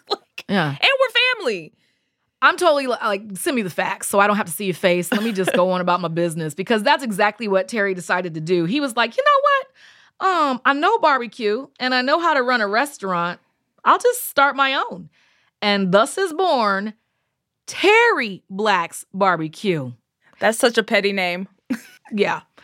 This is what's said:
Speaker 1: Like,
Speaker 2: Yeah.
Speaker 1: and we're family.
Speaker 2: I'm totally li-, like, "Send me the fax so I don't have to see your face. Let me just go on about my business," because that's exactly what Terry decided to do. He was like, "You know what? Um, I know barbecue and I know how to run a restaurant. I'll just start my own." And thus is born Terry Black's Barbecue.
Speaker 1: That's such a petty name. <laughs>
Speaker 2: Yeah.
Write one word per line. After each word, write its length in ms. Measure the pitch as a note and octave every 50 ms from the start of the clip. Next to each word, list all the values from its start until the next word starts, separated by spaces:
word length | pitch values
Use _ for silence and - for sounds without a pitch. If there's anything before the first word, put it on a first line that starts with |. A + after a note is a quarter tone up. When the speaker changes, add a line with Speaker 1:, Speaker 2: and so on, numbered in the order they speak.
| _ -
Speaker 1:
Like, 340 | - - _ _ _ - - -
Speaker 2:
Yeah. 200 | G3 G3 E3 D3
Speaker 1:
and 100 | C#3 - - A4+ C#5 C5
we're 420 | C5 B4+ A4+ A#4+ B4 B4+ B4+ A4+ G4
family. 300 | C4 G#3+ F3+ E3+ - _ _ _ _ _ _ _ _ _ _ _ _ _ _ -
Speaker 2:
I'm 160 | C#4+ F4 F4+
totally 280 | F4+ E4+ D4 C#4+ C4+
li-, 100 | B3+ A#3 - -
like, 200 | A3+ G3+ G3 G#3+ G#3+ G3
"Send 200 | F3 - F4 D4
me 60 | A#3+ G#3+
the 80 | F3+
fax 360 | - - - D3+ - - -
so 140 | - - G3+
I 60 | G3
don't 100 | G#3 G#3
have 80 | G3+ G#3+
to 60 | F3+ D#3+
see 140 | - G#3+
your 80 | F#3+ E3+
face. 360 | - - F3+ F3 F3+ F3 -
Let 120 | - G#3 G#3+
me 100 | A#3 G#3+
just 220 | F#3 F#3 F3 -
go 160 | F3 F3+ F#3
on 100 | F#3 F3+
about 220 | F3+ F3 F3 F3+ F3+
my 60 | E3
business," 440 | E3 E3+ E3+ F3 D#3 E3+ D#3+ D#3 D3
because 300 | - F#3+ - A#3+ G#3+ G3+
that's 200 | C#4 D4 D#4+ C#4
exactly 460 | A#3 G3+ F3+ G#3+ G#3 G#3+ - A#3 G#3
what 200 | G3 F#3+ F#3 F#3
Terry 260 | A#3 A3+ G3+ G3 F#3+
decided 400 | F3+ E3 - G3 F3+ F#3 F3+ D#3+
to 60 | D#3+
do. 260 | D#3 D#3+ F#3 F3 E3
He 140 | E3 A3 D4+
was 160 | C#4+ C#4 A3
like, 200 | A#3+ A#3 A#3 A3+
"You 80 | - C5+
know 160 | D5 C#5+ C#5
what? 840 | C5+ C#5+ C#5+ C#5 C5+ - _ _ - - - _ _ _ _ - - F#4+ F#4 E4+ D4+ C#4+
Um, 100 | C4 - -
I 80 | C4 C#4
know 240 | C#4+ D#4 F#4 A4+ -
barbecue 680 | - D#4 C#4 B3+ A#3+ A3+ - - A#3 G#3 G#3 A#3+ C#4 - _ -
and 140 | B3 B3+ B3+
I 80 | B3+ B3
know 180 | C4 D4 E4+
how 140 | E4+ E4+ D#4
to 80 | C#4 B3
run 180 | B3 B3+ A#3+
a 80 | G#3+ G3
restaurant. 720 | G3+ A3+ C#4 C#4+ - - - F#3+ F#3 F3 E3+ F3 F3 - _ _ _ _ _ _ _ _ -
I'll 160 | - D4 F#4+
just 300 | - A#4+ A#4+ - - -
start 280 | - - C#4 C#4+ C4
my 180 | C4+ C4+ C4+ C4+
own." 340 | D4 F#4+ B4 - F3+ E3+ D#3 _ _ _ _ _ _ _ _ _ _ -
And 280 | G#3 G3+ G3+ G3 F#3
thus 280 | F3 G3+ A3+ C#4+ - -
is 160 | G4 F#4 D#4
born 580 | D#4 F#4+ F4+ D4+ B3+ A3+ G3+ G3 F#3+ G3+ G#3+ G#3+ _ _ _ _ _ _ _ _ _ _ _ _ _ _
Terry 760 | - - - - F#4 G#4 A4+ A#4+ A#4+ G#4+ D#4 B3+ G#3+ F#3+ - - _
Black's 560 | F#3+ F#3+ G#3+ A3 G3 F3+ E3+ E3 - - - - -
Barbecue. 800 | F#3 G3 F#3+ F3+ D#3+ D#3+ D#3 D#3 - - G#3 F3 D#3 C3+ B2 A#2+ - _ _ _ _ _ _ _ _
Speaker 1:
That's 200 | - G#3 A3+ -
such 180 | - A#3+ A#3
a 60 | A#3+ G#3+
petty 300 | - A#3 G3+ F#3+ G3+ G3
name. 360 | G3 F#3 F3 F3 F3+ G3 - _ _ _ -
<laughs> 80 | B3+ A3+ - - - _ _ - -
Speaker 2:
Yeah. 300 | G3+ G3 F3 D#3+ D3+ - _ _ -